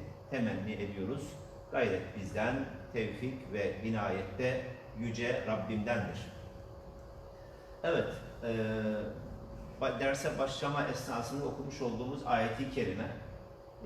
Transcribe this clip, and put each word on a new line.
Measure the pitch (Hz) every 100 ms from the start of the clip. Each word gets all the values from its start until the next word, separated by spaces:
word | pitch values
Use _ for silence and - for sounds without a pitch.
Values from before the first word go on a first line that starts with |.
| - - -
temenni | 131 110 95 101
ediyoruz. | 101 101 98 95 143 - - - - -
Gayret | - 113 92 - 104
bizden, | 92 104 240 269 - - -
tevfik | 117 104 - 127 127 -
ve | 101 95 98
inayet | 110 110 101 95 98 101
de | 127 131 - - - 110
Yüce | 117 117 120 117 110
Rabbimdendir. | 107 95 107 110 113 95 - - - - - - - - - - - - - - - - -
Evet, | 165 165 - - - -
e, | 117 113 107 110 107 107 - - - - - - - -
ba-, | 135 -
derse | 135 135 - -
başlama | 135 - 143 143
esnasında | 139 127 - 117 120 139
okumuş | 139 - 139 -
olduğumuz | 123 110 123 139 -
ayeti | 120 - - 135
kerime, | - 104 98 - - - - - - - -